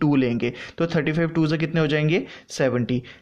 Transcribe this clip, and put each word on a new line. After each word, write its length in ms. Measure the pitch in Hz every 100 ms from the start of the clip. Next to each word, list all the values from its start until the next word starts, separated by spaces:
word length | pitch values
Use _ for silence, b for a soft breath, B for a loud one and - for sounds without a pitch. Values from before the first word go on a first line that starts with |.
टू 140 | 151 139
लेंगे, 380 | 123 120 120 - B B
तो 100 | 170
थर्टी 240 | 165 147
फ़ाइव 180 | 156 165
टू 180 | 160 156
ज़ा 100 | 160
कितने 240 | 160 165
हो 60 | 151
जाएंगे? 380 | 151 151 185 - B B
सेवेंटी। 540 | - 131 123 117 123 - B